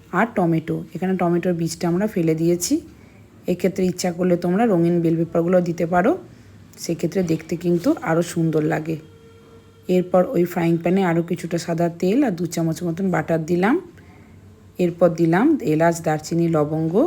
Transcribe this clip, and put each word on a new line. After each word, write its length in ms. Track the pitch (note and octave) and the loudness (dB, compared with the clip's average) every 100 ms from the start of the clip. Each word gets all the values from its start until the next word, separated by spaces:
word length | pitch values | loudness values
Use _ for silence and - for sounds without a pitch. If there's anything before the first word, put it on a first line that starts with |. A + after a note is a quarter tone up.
| - | -6
আর 140 | F3+ A3 | -2 -2
টমেটো। 500 | - F3 D#3+ D#3 D#3+ E3 | 0 0 0 -2 -6 -8
এখানে 200 | E3 F#3 F#3 | -6 -4 0
টমেটোর 380 | F3 F3 F3+ | 0 0 0
বীজটা 300 | E3+ E3 - F3 | -2 -4 -4 -2
আমরা 180 | F3 G#3+ | 0 0
ফেলে 280 | G3+ D#3+ | 0 0
দিয়েছি। 400 | D#3+ E3 F3 - D#4 - - - - - - - | 2 2 0 0 -4 -4 -20 -20 -20 -20 -10 -6
এক্ষেত্রে 360 | F3+ F#3+ F#3 F#3 | -2 -2 0 -2
ইচ্ছা 240 | E3+ F3+ | 0 -4
করলে 220 | E3+ F#3 F3 | 0 0 0
তোমরা 280 | F3 F#3 A#3+ | 0 2 2
রঙিন 300 | F3+ E3+ F3 | 4 2 2
বেল 160 | E3 E3 | 2 0
পেপারগুলো 420 | E3 F3 E3+ F#3 | 0 0 2 2
দিতে 240 | F3 E3+ E3+ | 2 -2 0
পারো, 260 | F3+ F3+ F#4 - - - - - - | 2 2 0 -6 -20 -20 -20 -20 -12
সেক্ষেত্রে 440 | - E3+ E3+ G3 | -8 -4 -4 -2
দেখতে 320 | F3+ D#3+ - E3+ | -2 -2 -4 -4
কিন্তু 320 | F3+ F3 B3+ D#4+ | 0 0 2 0
আরও 200 | D#3+ E3 | 0 0
সুন্দর 400 | E3+ - E3 D#3 | 0 0 0 0
লাগে। 340 | D3+ D#3 D#3 D#3 - - - - - - - - - | 0 -2 -4 -8 -10 -20 -20 -20 -20 -20 -20 -12 -2
এরপর 340 | F3+ F3+ F#3 F3+ | 0 2 2 2
ওই 140 | F3 | 2
ফ্রাইং 300 | F3 - E3+ E3+ | 0 0 0 0
প্যানে 240 | E3+ F#3+ | 2 0
আরও 180 | F#3 E3 | 2 0
কিছুটা 360 | E3+ F3 E3 E3+ | -2 -4 -6 -6
সাদা 280 | E3+ E3 E3+ | -4 -2 -2
তেল 300 | E3+ F#3 A3+ | -2 0 2
আর 80 | C#4 | 0
দু 120 | E3+ E3+ | -2 -4
চামচ 320 | - E3 D#3 | -2 -2 -2
মতন 240 | F3 E3 G3 | -4 -2 -2
বাটার 300 | D#3+ D#3 E3 D#3 | 0 0 -2 0
দিলাম। 300 | F3 G3 E4 - - - - - - - - - - | 0 2 0 -2 -18 -20 -20 -20 -20 -20 -20 -14 -4
এরপর 300 | F3 E3 F3 | -2 2 2
দিলাম 380 | E3 E3 E3+ C#4 D4 | 2 2 4 4 2
এলাচ, 340 | - D#3 E3+ E3+ | 2 2 2 2
দারচিনি, 440 | E3 D#3 - E3+ E3+ | -2 -4 -2 0 2
লবঙ্গ 460 | D#3+ D3 D#3 D#3+ F3+ | 2 0 0 0 2